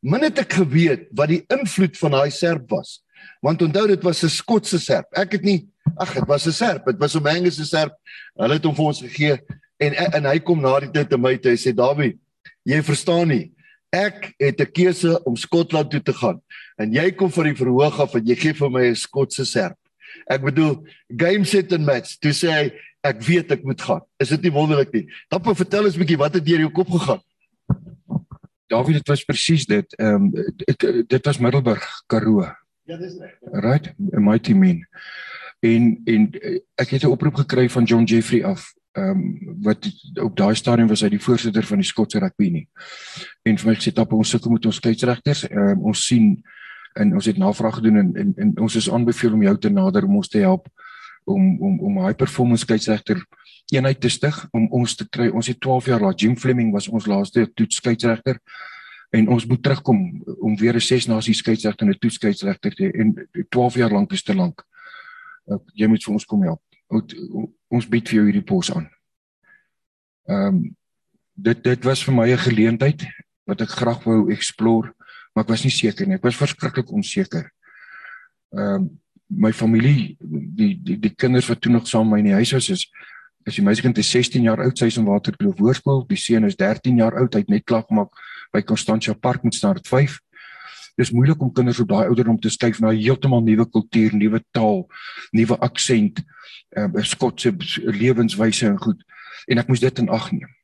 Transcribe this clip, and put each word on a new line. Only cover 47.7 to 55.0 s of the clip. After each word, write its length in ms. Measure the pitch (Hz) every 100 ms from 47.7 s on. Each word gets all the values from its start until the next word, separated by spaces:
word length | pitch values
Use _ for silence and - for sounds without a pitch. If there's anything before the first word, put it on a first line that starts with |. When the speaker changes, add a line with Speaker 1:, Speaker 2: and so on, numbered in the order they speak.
Speaker 2:
gedoen 220 | 110 113 107
en, 180 | 95
en, 180 | - 101 92
en 220 | 104 -
ons 140 | 110 113
is 140 | 104
aanbeveel 420 | 117 120 117 120
om 100 | 107
jou 160 | 101 101
te 100 | 107
nader 360 | 101 95 98
om 120 | 139 202
ons 120 | 185
te 100 | 214
help 300 | 190 185 - _ - - - -
om, 360 | - 196 190 180
om, 200 | 196 190
om 180 | 202 95
high 120 | 190 -
performance 500 | 131 - 123 117 -
skeieregter 600 | 110 - 107 - 98 - _ _ _ -
eenheid 280 | 139 131 135
te 80 | 127
stig 400 | - 147 151 -
om 180 | 113 110
ons 240 | 127 120
te 120 | -